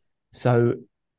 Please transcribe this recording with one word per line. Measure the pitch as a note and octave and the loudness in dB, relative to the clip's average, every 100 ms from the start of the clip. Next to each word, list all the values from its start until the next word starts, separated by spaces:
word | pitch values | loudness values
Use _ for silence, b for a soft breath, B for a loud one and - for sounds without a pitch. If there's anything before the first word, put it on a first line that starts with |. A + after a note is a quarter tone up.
| _ _ _ | _ _ _
so | - B2 A#2+ A#2+ - - _ _ | -6 0 2 2 -2 -10 _ _